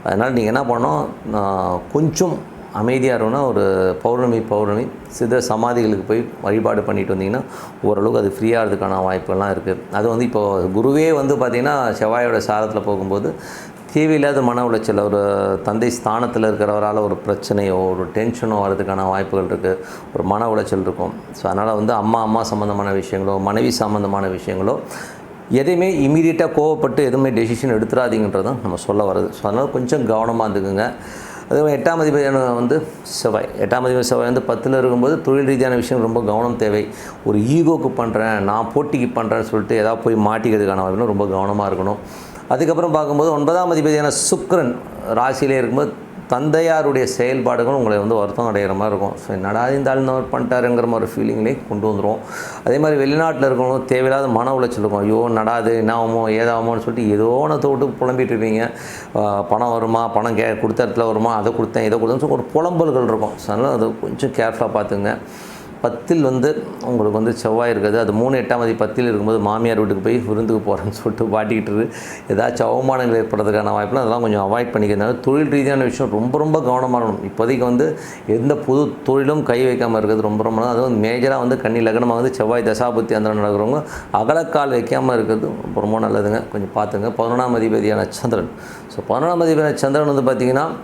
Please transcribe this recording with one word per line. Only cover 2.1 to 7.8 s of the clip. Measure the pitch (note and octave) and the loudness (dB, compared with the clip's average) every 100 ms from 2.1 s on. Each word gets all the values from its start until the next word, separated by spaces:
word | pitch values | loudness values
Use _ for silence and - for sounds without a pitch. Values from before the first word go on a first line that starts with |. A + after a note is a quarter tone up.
| - F3+ D#3 - - - | 2 0 -2 -10 -18 -12
அமைதியா | G#2 A2 C3 B2+ A#2+ | -4 0 2 2 0
இருக்கணும்னா, | A2 C3 C#3 | 0 0 0
ஒரு | G2+ G2 F#2+ F#2 F#2 | 2 2 2 2 0
பௌர்ணமி, | A#2+ A#2+ B2 A#2 | 0 2 2 0
பௌர்ணமி | A2 G#2 G#2 G#2 B2 - - | 0 0 0 0 -2 -8 -16
சித்த | - A#2+ B2 | -4 0 2
சமாதிகளுக்கு | - A2 A#2 A#2+ A2+ G2+ F#2 | 2 0 0 2 2 0 0
போய் | A2+ A#2 - | -2 -2 -6
வழிபாடு | - G#2+ G#2+ A2 | -2 0 2 0
பண்ணிட்டு | - G2+ F#2 F#2+ | 0 -2 -2 -2
வந்தீங்கன்னா | F#2+ A#2+ - - - - | -2 -2 -6 -12 -16 -4